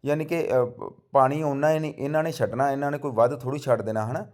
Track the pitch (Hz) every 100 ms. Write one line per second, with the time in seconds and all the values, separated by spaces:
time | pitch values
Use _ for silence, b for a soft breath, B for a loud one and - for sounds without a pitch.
0 | 139 147 156 170 - 127 120 120 - -
1 | _ 139 131 147 156 139 151 156 156 -
2 | 139 156 160 156 110 117 139 135 143 147
3 | 143 113 123 135 127 143 135 113 104 110
4 | 110 147 214